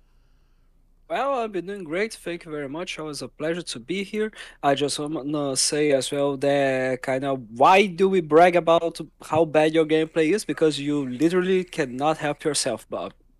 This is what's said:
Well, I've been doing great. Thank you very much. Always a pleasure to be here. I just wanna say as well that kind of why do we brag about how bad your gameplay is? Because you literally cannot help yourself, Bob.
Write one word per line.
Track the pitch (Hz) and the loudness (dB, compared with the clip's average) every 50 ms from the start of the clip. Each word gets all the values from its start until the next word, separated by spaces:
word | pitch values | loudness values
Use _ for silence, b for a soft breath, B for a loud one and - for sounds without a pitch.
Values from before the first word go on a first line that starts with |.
| _ _ _ _ _ _ _ _ _ _ _ _ _ _ _ _ _ _ _ _ _ - | _ _ _ _ _ _ _ _ _ _ _ _ _ _ _ _ _ _ _ _ _ -6
Well, | 160 202 254 277 277 | -4 -2 -2 -2 -2
I've | 247 226 220 | -2 -4 -4
been | 202 180 170 185 | -6 -8 -8 -8
doing | 202 202 185 | -10 -10 -10
great. | 147 156 185 214 226 - | -6 -4 -4 -4 -4 -6
Thank | - - 180 170 170 - | -10 -10 -10 -10 -10 -10
you | 170 | -10
very | 151 147 143 135 | -10 -8 -8 -8
much. | 139 160 180 185 - - | -8 -10 -10 -10 -10 -10
Always | 156 156 147 131 | -10 -10 -10 -10
a | 131 117 | -12 -12
pleasure | - - 147 160 170 180 | -10 -6 -6 -4 -4 -4
to | 165 - - 127 | -6 -10 -12 -12
be | 113 - 175 196 196 | -8 -6 -6 -6 -6
here. | 190 214 214 214 214 B B B B B B - | -6 -4 -4 -4 -6 B B B B B B 0
I | 143 143 | 0 2
just | 131 143 143 - - | 2 0 -2 -2 -4
wanna | 147 147 156 156 127 147 151 151 143 139 131 | -4 -4 -6 -6 -4 -4 -4 -2 -2 -2 -2
say | 123 - - 156 147 151 147 | -2 -2 0 0 2 2 4
as | 139 131 127 - | 2 2 0 -2
well | 147 143 139 143 139 131 | -2 -2 0 -2 -2 0
that | 139 143 143 143 139 135 131 131 131 131 127 120 - | 0 2 2 2 2 2 0 0 0 -2 -2 -4 -4
kind | - 131 131 139 | -4 -4 -2 -2
of | 139 135 131 120 104 113 117 | -2 -4 -4 -6 -10 0 4
why | 139 170 190 196 214 | 6 8 8 8 6
do | 196 170 165 190 196 | 4 2 0 2 2
we | 190 185 | 2 0
brag | 165 151 147 160 175 185 175 | 0 4 6 8 8 8 6
about | 175 165 165 165 170 165 170 165 - 165 - _ _ | 4 4 4 2 2 2 0 -4 -8 -12 -16 _ _
how | - - 156 156 165 | -8 -2 0 0 2
bad | 160 139 156 156 160 156 | 2 4 4 4 4 4
your | 165 156 | 2 2
gameplay | 151 156 156 160 160 - 165 160 156 185 | 2 2 0 0 0 0 0 2 2 0
is? | 220 - | 0 -2
Because | - 147 - 165 156 147 143 | -4 -2 0 2 2 2 0
you | 139 147 147 147 139 127 | -2 -4 -2 -2 -2 -4
literally | 123 123 151 170 180 180 180 185 190 185 180 | -2 0 0 2 2 2 2 2 0 0 0
cannot | - - 170 147 127 120 127 143 156 160 - | -2 -4 -4 -4 -4 -4 -2 0 0 0 0
help | 156 147 147 - - | -2 -4 -6 -4 -4
yourself, | 156 143 - - 135 110 104 - - | -4 -2 -2 -2 -2 -4 -6 -8 -10
Bob. | 127 101 87 98 - _ _ _ _ _ | -10 -10 -10 -10 -12 _ _ _ _ _